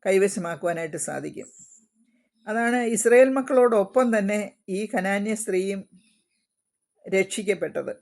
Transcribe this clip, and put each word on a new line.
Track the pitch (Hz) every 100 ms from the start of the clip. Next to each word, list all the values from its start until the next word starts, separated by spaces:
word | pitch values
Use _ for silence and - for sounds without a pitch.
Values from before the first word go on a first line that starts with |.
| -
കൈവശമാക്കുവാനായിട്ട് | 190 196 196 170 160 180 165 165 160 -
സാധിക്കും. | 139 147 - - _ - _ _ _ _ _ _ _ -
അതാണ് | 220 233 247 233
ഇസ്രായേൽ | 226 233 240 262
മക്കളോടൊപ്പം | 269 262 262 247 226 190 254 254
തന്നെ | 226 196 208 208 _ -
ഈ | 190 214
കനാന്യ | 220 190 202 202 214
സ്ത്രീയും | - 185 190 196 190 _ _ _ _ _ _ _ _ _ _ _ -
രക്ഷിക്കപ്പെട്ടത്. | 190 190 - 202 190 160 147 135 -